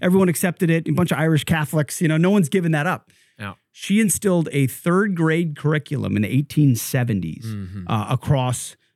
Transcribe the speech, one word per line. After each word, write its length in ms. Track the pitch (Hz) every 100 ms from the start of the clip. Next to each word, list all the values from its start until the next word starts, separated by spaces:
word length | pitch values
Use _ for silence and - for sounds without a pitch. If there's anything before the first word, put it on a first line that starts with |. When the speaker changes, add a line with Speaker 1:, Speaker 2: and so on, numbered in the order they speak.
Speaker 1:
Everyone 260 | 180 190 185
accepted 400 | 156 185 - 165
it. 180 | 165 160
A 60 |
bunch 180 | 147 175
of 80 | 143
Irish 260 | 160 151
Catholics, 580 | - 160 147 156 139 -
you 60 | 160
know, 100 | 156
no 100 | 180
one's 200 | 208 151
given 220 | 190 170
that 140 | 151 170
up. 240 | - - _ _ -
Speaker 2:
Yeah. 160 | 101 - _
Speaker 1:
She 280 | - - 208
instilled 500 | 214 - 196 175 156
a 140 | 143 131
third 480 | - 170 180 208
grade 420 | 170 160 160 170 147
curriculum 580 | 147 151 - 131 101 104
in 60 |
the 60 | 104
eighteen 460 | 123 147 - 143 113
seventies, 680 | - 135 117 101 85 78 113
Speaker 2:
Mm-hmm. 380 | 104 90 98 90
Speaker 1:
uh, 180 | 110 104
across 680 | 131 - 135 127 123 - - _